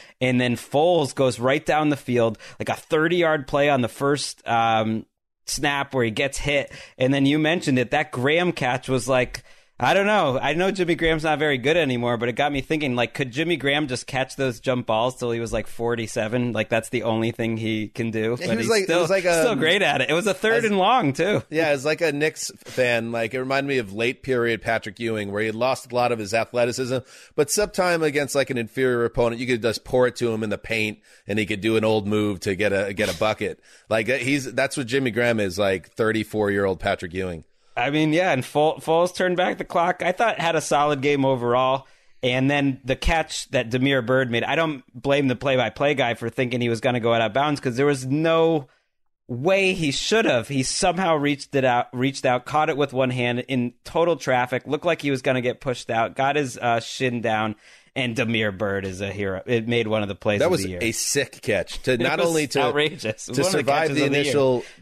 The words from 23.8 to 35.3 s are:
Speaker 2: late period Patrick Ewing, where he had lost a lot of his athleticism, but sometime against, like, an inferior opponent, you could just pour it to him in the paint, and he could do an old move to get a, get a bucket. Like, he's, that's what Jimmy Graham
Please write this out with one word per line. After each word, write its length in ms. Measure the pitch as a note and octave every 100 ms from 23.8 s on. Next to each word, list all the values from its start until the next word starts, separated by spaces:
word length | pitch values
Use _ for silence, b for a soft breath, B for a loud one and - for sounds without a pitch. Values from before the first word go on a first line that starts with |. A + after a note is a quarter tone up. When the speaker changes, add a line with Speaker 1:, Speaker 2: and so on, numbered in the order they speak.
| G#2
Speaker 2:
late 300 | G2+ A#2 C3
period 400 | - B2+ A#2 A2
Patrick 380 | - A2+ G#2+ F#2+
Ewing, 320 | A2+ A2 G2+
where 80 | G2+
he 60 | A2
had 100 | A2
lost 340 | B2+ B2 B2+
a 40 |
lot 180 | A#2+ A#2+
of 80 | A#2
his 120 | G2+
athleticism, 680 | A2+ G#2+ A#2+ A#2+ A#2+ B2+ B2+ B B B
but 160 | - C#3+
sometime 540 | - G#3 - F3+ E3+
against, 320 | D#3 C#3+ C#3 C#3
like, 140 | C3
an 60 | B2+
inferior 480 | A2 - C3 A#2+
opponent, 360 | A#2 - A#2+ A#2
you 60 | B2+
could 120 | A#2+
just 240 | A2+ G#2+
pour 220 | - B2+ B2
it 80 | -
to 160 | A#2+
him 120 | A2
in 60 | A2
the 60 | G2
paint, 440 | - A2 G#2+ G#2 b b -
and 100 | G#2
he 100 | G#2
could 140 | G#2
do 160 | G#2+ A2
an 60 |
old 240 | A2 A2 G2+
move 320 | G#2+ G#2 F#2+
to 160 | G#2
get 180 | F#2 G#2
a, 220 | G2 G2+
get 180 | G2 G2+
a 60 | E2
bucket. 400 | G#2+ G#2+ G2 - b b -
Like, 180 | A2 A2
he's, 480 | C3 B2 C#3+ B2+
that's 220 | B2 C3+ -
what 100 | A#2
Jimmy 240 | C3+ C3
Graham 300 | G#2+ A#2+